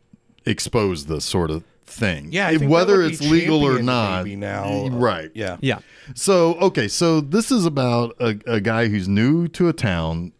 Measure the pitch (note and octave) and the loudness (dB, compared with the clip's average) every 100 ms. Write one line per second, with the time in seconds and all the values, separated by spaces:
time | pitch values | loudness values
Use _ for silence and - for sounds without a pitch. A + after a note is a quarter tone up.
0 | _ _ _ _ - G2+ - A#2 G2+ E2+ | _ _ _ _ -6 -4 -2 -2 -2 -4
1 | D2 D#2 - F#2 E2 D#2 - _ - - | -6 -6 -2 -2 -2 -4 -8 _ -18 -4
2 | G#2 D#2 D2 F3 G3 D#3+ C#3+ E3 F#3 G3 | -4 -4 -6 -4 0 2 4 4 4 4
3 | E3 D#3+ D3 E3 E3+ D#3 C#3+ B2 A#2+ B2 | 2 0 2 2 4 2 2 2 0 0
4 | G#2 F#2 F#2+ G2+ G2+ G2+ G2 G#2 C3 A#2+ | 0 -2 -6 -8 -6 -6 -4 -4 -4 0
5 | A#2+ F2 D#2+ A2 G2 E2+ C3+ G#2 - - | 0 -2 -6 -8 -8 -4 -4 -4 -8 -20
6 | - - - F#3 E3 E3+ F#3+ F3+ G#2+ - | -18 -4 2 4 4 2 0 2 -2 0
7 | E3+ D#3+ C#3+ F#3+ A3+ B3+ E3+ C#3 B2+ A#2+ | 2 2 2 0 2 2 2 0 0 0
8 | A#2+ - A#2+ G#2 A#2+ A2+ G#2+ A2+ A#2 G#2 | -2 -2 -4 -4 -2 -2 0 0 0 0
9 | F#2 G2+ A#2+ D#3+ E3+ - E3+ - G#2+ F2 | 0 2 4 2 0 0 0 0 -2 -2
10 | D#2+ E2 E2+ - | -2 -4 -6 -6